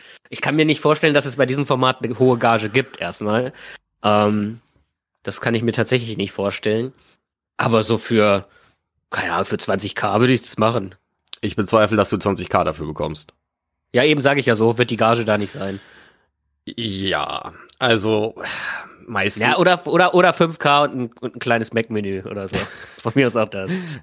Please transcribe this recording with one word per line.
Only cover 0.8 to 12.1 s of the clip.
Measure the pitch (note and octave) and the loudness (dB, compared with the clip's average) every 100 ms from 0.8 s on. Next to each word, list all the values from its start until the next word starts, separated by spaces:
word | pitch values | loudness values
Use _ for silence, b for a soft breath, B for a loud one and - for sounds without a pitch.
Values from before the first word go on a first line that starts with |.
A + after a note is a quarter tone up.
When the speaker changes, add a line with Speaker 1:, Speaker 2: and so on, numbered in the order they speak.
Speaker 1:
vorstellen, | D3+ D3+ D#3+ C#3+ | 2 2 4 2
dass | C3+ | 0
es | B2 | -2
bei | B2+ | 0
diesem | C3+ C#3 | 0 0
Format | C3 B2+ C3 | 2 2 0
eine | A#2 A#2 | -4 2
hohe | C3 B2 | 4 4
Gage | A#2+ A2+ G#2 | 4 2 2
gibt, | A#2 B2+ - | -2 -2 -6
erstmal. | F2 - G#2 A2 B2+ B B B _ _ | -8 -6 -2 0 -2 B B B _ _
Ähm, | G#2+ G#2 G#2 G#2 G#2 A#2 _ _ _ _ _ _ | 2 4 4 0 -4 -8 _ _ _ _ _ _
das | - - | -8 -4
kann | - A#2 | -2 0
ich | |
mir | A#2 | -2
tatsächlich | A2 A2 B2+ A#2 G#2+ | -2 0 0 -2 -6
nicht | G2 | -6
vorstellen. | - G2 - G#2+ A2 B2+ - b b _ _ _ - | -4 -4 -2 -2 -2 -4 -10 b b _ _ _ -4
Aber | B2+ A2+ | 2 2
so | G#2+ A2+ | 2 -2
für, | - A#2 G#2 G2 - b b b _ _ _ | 2 2 4 2 -2 b b b _ _ _
keine | - F2+ | -8 -4
Ahnung, | E2+ G2 | -4 -4
für | G#2 | -6
zwanzig | - G2 G2+ - | -4 -4 -4 -4
K | G#2 G2+ | -2 2
würde | B2 | 2
ich | B2 | 2
das | - - | -2 0
machen. | A2 A#2 G2 - _ _ _ - | 0 0 -6 -16 _ _ _ -8
Speaker 2:
Ich | G#2+ G#2 | -8 -4
bezweifle, | G2 A2+ G#2 G#2+ | 2 4 4 2
dass | G2 | 2